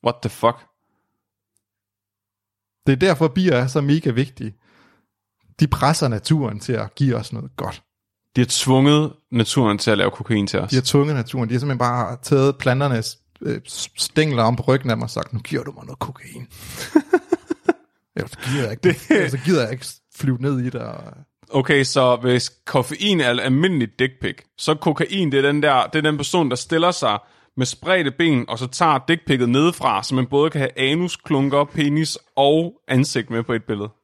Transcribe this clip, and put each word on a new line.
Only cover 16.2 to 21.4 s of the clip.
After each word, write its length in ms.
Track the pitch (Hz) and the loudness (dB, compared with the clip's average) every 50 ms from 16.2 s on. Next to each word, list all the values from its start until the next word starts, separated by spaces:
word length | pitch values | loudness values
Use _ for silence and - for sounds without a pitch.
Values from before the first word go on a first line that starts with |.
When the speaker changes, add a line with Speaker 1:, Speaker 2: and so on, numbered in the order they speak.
| - - - - 123 - - - - - - - - - - 311 277 - - 349 - - | -18 -20 -18 -18 -18 -18 -20 -20 -18 -16 -14 -12 -14 -8 -8 -8 -6 -4 -4 -4 -4 -4
Speaker 1:
<laughs> 880 | - - - _ - _ _ - 330 _ _ _ _ _ _ _ _ | -8 -8 -6 _ -12 _ _ -4 -4 _ _ _ _ _ _ _ _
Speaker 2:
Ellers 200 | - - - - | -10 -10 -10 -10
gider 280 | - - 127 131 147 131 | -12 -8 -6 -4 -4 -4
jeg 80 | 110 | -4
ikke, 100 | 107 120 - | -6 -2 -2
Speaker 1:
Det 240 | 185 165 - - - | -2 -2 -2 -2 0
Speaker 2:
ellers 220 | - 208 185 156 | 0 2 2 0
så 60 | 127 135 120 | -4 -4 0
gider 160 | 151 190 156 120 | 0 2 2 2
jeg 80 | 107 | -2
ikke 140 | 123 127 - - - _ _ _ _ | -4 -10 -12 -16 -18 _ _ _ _
flyve 220 | - - 135 127 120 | -4 -2 -2 -2 0
ned 200 | 127 143 143 127 | -2 -2 -2 -2
i 60 | 123 127 | -4 -4
det 120 | 123 120 | -6 -8
og 320 | 117 113 - - - - - 131 139 _ _ _ | -10 -10 -12 -14 -16 -18 -20 -20 -20 _ _ _